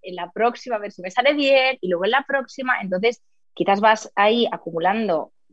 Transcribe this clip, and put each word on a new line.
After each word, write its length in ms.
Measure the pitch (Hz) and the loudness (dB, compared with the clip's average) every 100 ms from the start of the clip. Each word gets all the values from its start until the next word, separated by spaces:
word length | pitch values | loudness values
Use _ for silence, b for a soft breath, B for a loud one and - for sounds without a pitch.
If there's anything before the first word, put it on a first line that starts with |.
en 140 | 185 180 | -14 -12
la 140 | 180 | -10
próxima 460 | 202 233 240 254 220 | -2 -2 -2 -6 -8
a 40 | |
ver 120 | 202 | -8
si 100 | 196 | -12
me 80 | 180 | -6
sale 260 | 254 262 294 | 0 2 2
bien", 420 | 277 269 262 262 | 4 4 2 -2
y 80 | 185 | -4
luego 160 | - | -2
en 80 | 196 | 0
la 140 | 262 277 | 0 0
próxima, 540 | 277 254 - 254 240 | -4 -4 -6 -4 -4
entonces 400 | 196 185 226 233 _ _ _ | -4 -2 -2 -2 _ _ _
quizás 260 | - 185 196 | -4 0 4
vas 320 | 214 220 - - | 4 2 0 0
ahí 280 | 208 233 233 | 2 2 0
acumulando 800 | 170 - 165 180 214 208 160 - _ _ | -4 -8 -2 0 0 0 -2 -4 _ _